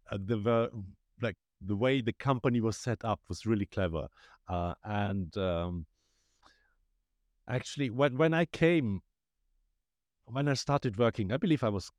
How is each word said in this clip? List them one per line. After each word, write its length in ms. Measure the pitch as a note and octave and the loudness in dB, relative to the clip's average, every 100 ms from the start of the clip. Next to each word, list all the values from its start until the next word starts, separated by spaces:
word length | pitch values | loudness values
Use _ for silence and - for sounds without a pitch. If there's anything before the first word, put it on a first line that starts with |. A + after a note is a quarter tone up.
| - | -10
uh, 80 | G2+ | -8
there 180 | G2 A2 | -2 0
were, 320 | G#2+ A#2 A#2 A2 F#2+ - _ - | 2 2 2 -4 -14 -16 _ -8
like, 160 | A#2 F2+ _ - | -6 -6 _ -12
the 160 | F#2+ G2+ | -4 0
way 240 | B2+ C3+ | 2 2
the 140 | A2+ | 0
company 460 | - C#3 B2+ C3+ A#2+ | -2 -2 0 2 2
was 160 | A2 - | 0 -2
set 280 | B2 A2 | -4 -4
up 160 | A2 G#2 - | -2 -4 -6
was 180 | F2+ G#2+ | -6 0
really 200 | A2 G2 | 0 0
clever. 420 | - F#2 D#2+ D2+ _ - - - | -2 -2 -2 -6 _ -20 -18 -6
Uh, 260 | F2+ F2 - | -4 -4 -6
and, 540 | G#2+ G#2 G2+ G2 E2 G#2 | -6 -2 -2 -2 -4 -2
um, 500 | F#2 E2+ F2 F2 D#2+ _ _ _ _ _ - _ _ _ _ _ _ _ _ _ - | 0 0 -2 -4 -8 _ _ _ _ _ -20 _ _ _ _ _ _ _ _ _ -4
actually, 420 | B2 - C#3+ C3+ | -4 -4 -4 -2
when, 260 | A#2+ C#3+ B2+ | 2 2 4
when 180 | D#3+ | 2
I 100 | E3 E3+ | 4 0
came, 560 | - E3 E3+ A#2 F#2+ - _ _ _ _ _ _ _ _ _ _ _ | 2 4 4 2 -2 -6 _ _ _ _ _ _ _ _ _ _ _
when 240 | - B2+ D3 | -10 -2 0
I 60 | |
started 420 | C3 - C#3+ B2+ G2+ | 0 0 0 0 2
working, 340 | A#2 A2 F#2+ | 2 2 -2
I 60 | C#3 | 0
believe 260 | F3+ D#3 | 2 2
I 60 | A2+ | 2
was 220 | G2 - | -2 -6